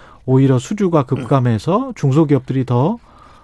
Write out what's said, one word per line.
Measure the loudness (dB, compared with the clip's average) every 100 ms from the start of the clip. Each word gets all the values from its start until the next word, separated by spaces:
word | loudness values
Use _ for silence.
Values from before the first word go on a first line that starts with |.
| -20 -12 0
오히려 | 2 4 2
수주가 | -2 -2 0 0
급감해서 | 0 -4 -2 0 0 0 0 -2 -2 -4
중소기업들이 | 0 2 2 0 0 -4 -2
더, | 0 0 -2 _ -20 -20 -20